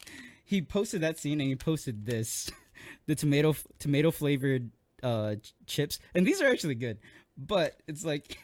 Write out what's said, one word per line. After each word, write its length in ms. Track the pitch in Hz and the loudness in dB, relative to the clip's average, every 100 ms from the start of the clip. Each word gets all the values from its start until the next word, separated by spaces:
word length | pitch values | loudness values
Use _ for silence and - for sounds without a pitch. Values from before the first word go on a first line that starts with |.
| - - - - | -16 -18 -20 -20
he 180 | - 196 | -4 -4
posted 400 | 143 202 226 190 | 0 -2 -2 0
that 160 | 160 160 | -2 -2
scene 220 | 147 151 | -2 0
and 80 | 135 | 0
he 60 | 131 | 0
posted 500 | - 156 - 104 104 | -2 -2 -4 -6 -4
this, 440 | 113 110 - - - _ - | -2 -2 -6 -8 -12 _ -20
<laughs> 280 | - - - | -20 -10 -2
the 80 | 151 | 0
tomato, 380 | 151 143 156 143 - - | 4 4 4 2 -6 -6
tomato 300 | 143 143 160 | 0 4 4
flavored, 580 | - 147 143 139 131 117 - _ _ | 2 0 2 2 0 -2 -12 _ _
uh, 340 | 127 113 107 107 | -2 0 -2 -4
ch-, 180 | - _ - | -8 _ -6
chips, 320 | - 147 - - | -2 -2 -6 -2
and 120 | 180 190 | 2 2
these 160 | 392 | 4
are 40 | 285 | 4
actually 280 | 240 160 117 | 2 0 -2
good. 220 | 123 104 - - _ - | -4 -6 -12 -20 _ -16
But 440 | 139 202 151 - - | 0 2 2 -2 -12
it's 160 | 147 | -6
like 340 | 160 147 - - | -4 -4 -6 -10